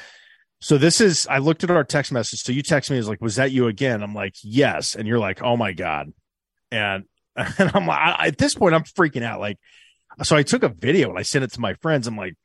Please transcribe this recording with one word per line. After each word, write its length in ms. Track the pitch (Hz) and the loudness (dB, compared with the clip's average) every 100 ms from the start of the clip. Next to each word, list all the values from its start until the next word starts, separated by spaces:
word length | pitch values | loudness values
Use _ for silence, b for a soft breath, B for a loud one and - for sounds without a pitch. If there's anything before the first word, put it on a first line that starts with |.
| B B B B B _ | B B B B B _
so 180 | - 147 | 2 4
this 240 | 160 - | 6 6
is, 240 | 214 156 - | 4 2 0
I 120 | 135 | 0
looked 240 | 143 160 | 2 0
at 80 | 175 | 2
our 120 | 175 | 2
text 280 | 139 147 135 | 2 -2 -2
message. 300 | 127 110 110 | -2 -4 -6
So 120 | - | -4
you 80 | 127 | -4
text 300 | 139 151 - | 0 0 0
me, 60 | 135 | -2
is 120 | 107 | -2
like, 120 | 104 | -4
"Was 140 | 113 104 | -4 0
that 160 | 135 | 0
you 160 | 131 120 | 2 0
again?" 360 | 101 135 110 | 0 -2 -2
I'm 100 | 104 | -6
like, 220 | 104 98 - | -8 -8 -10
"Yes." 520 | 104 117 131 80 - - | -4 2 2 2 -4 -6
And 120 | 107 | -2
you're 120 | 117 | 0
like, 220 | 98 95 | 0 -2
"Oh 160 | 123 120 | 0 0
my 160 | 104 | 0
God." 400 | 85 90 76 73 - _ _ _ _ - | -4 -4 -4 -6 -14 _ _ _ _ -8
And, 320 | 113 104 98 - _ | -4 -2 -4 -8 _
<laughs> 160 | _ - | _ -8
and 360 | 107 - 185 | -6 0 0
I'm 140 | 202 170 | 2 0
like, 120 | 147 | 0
I, 280 | 160 170 160 | 0 0 -2
at 100 | 143 | 0
this 180 | 285 - | 0 2
point, 200 | 196 160 | 2 2
I'm 80 | |
freaking 400 | 151 - 165 135 | 0 0 0 0
out. 160 | 117 101 | -6 -6
Like, 200 | 101 101 b b b b b b | -8 -8 b b b b b b
so 120 | 143 156 | 2 2
I 80 | |
took 200 | 143 254 | 4 2
a 60 | 170 | 0
video 400 | 92 123 180 117 | 0 2 2 2
and 80 | 92 | -2
I 60 | |
sent 200 | 107 147 | -4 -2
it 80 | 131 | -4
to 80 | - | -4
my 120 | 110 87 | -6 -4
friends. 300 | 165 151 117 | -2 -2 -2
I'm 120 | 107 | -8
like, 180 | 92 - | -10 -12